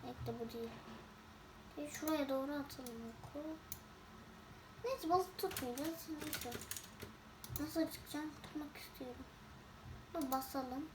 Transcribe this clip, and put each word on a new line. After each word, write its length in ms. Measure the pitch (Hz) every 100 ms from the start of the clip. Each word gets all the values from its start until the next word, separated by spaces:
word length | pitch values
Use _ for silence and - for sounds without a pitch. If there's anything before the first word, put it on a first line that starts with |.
| 254
Bekle, 320 | 247 226 233
bu 140 | 226
değil. 160 | 233 226 226 - 226 - - - - - - - -
Bir 120 | 294
şuraya 400 | - 311 311 277
doğru 220 | 269 269
atalım 640 | 294 277 - 254 226 226 226
oku. 160 | - 285 311 311 - - - - - - - - - - - - 480
Neyse, 240 | 539 320
balık 280 | 359 370 -
tutmayacağız. 720 | 381 - 254 247 311 330 - 302
Neyse. 360 | 302 294 247 233 - - - - - - - - - -
Nasıl 320 | 302 330 320
çıkacağım? 400 | - - 294 311 -
Tutmak 340 | - 302 294 -
istiyorum. 480 | - - 254 240 - - - - - - - - -
Dur, 180 | 339 269
basalım. 540 | 269 269 277 254 262 311